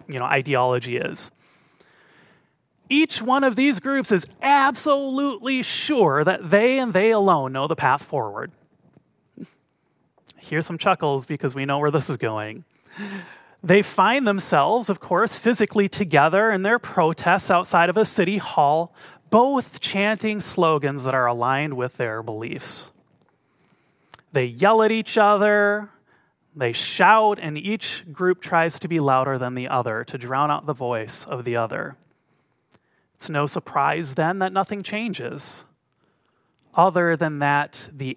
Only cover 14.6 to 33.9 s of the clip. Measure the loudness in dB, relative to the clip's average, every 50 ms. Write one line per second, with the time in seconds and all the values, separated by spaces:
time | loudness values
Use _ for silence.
14.6 | 2 2 2 0 -2 -4 -6 -6 -4 -2 0 0 0 0 -2 -2 0 0 0 2
15.6 | 0 0 2 0 0 0 0 -4 -2 2 4 4 4 4 4 4 2 2 2 0
16.6 | 0 0 0 0 -2 -2 0 2 2 2 0 0 0 2 2 2 2 2 2 2
17.6 | 2 2 2 2 4 4 2 2 0 0 0 0 0 0 -2 -4 -6 -4 0 2
18.6 | 2 2 2 0 -2 -4 _ -20 -20 -20 -20 _ _ _ 4 4 4 4 2 0
19.6 | -2 -4 -8 -10 -8 -6 -2 -2 0 0 -2 -2 -4 -4 -4 -4 -6 -4 -2 2
20.6 | 2 2 2 2 0 -2 -4 -4 -4 -2 0 2 2 0 0 0 0 0 0 0
21.6 | -2 -4 -4 -4 -6 -6 -4 -6 -6 -6 -6 -6 -8 -8 -8 -8 -8 -8 -10 -10
22.6 | -10 -10 -10 -10 -10 -12 _ _ _ _ _ _ _ _ _ _ _ _ _ _
23.6 | _ _ _ _ _ _ _ _ _ _ -20 -20 _ _ -2 -2 -2 -2 -2 0
24.6 | 2 4 4 4 4 2 2 0 -4 -2 2 4 4 4 4 4 4 2 4 4
25.6 | 2 2 0 -2 -4 -10 _ _ _ _ _ _ _ _ _ _ _ _ -8 -4
26.6 | -4 -2 -2 -4 -6 -4 0 4 6 6 6 6 4 2 0 -2 -4 -8 -8 -8
27.6 | -6 -6 -6 -6 -6 -8 -10 -10 -12 -14 -8 -2 0 0 0 -2 -2 0 2 2
28.6 | 2 2 -2 -6 -6 -4 -2 0 2 4 4 4 2 0 -2 -4 -4 -6 -6 -6
29.6 | -6 -2 -2 -2 -2 -2 -4 -6 -6 -8 -12 -12 -8 -4 -2 0 0 0 0 -2
30.6 | -4 -6 -6 -6 -4 -4 -4 -4 -6 -8 -10 -10 -10 -10 -10 -8 -6 -4 -2 -2
31.6 | -2 -4 -4 -6 -8 -8 -12 -16 _ _ _ _ _ _ _ _ _ _ _ _
32.6 | _ _ _ _ _ _ _ _ _ _ _ -14 -10 -4 -2 -2 -2 -2 -4 -6
33.6 | -8 -4 -2 0 0 0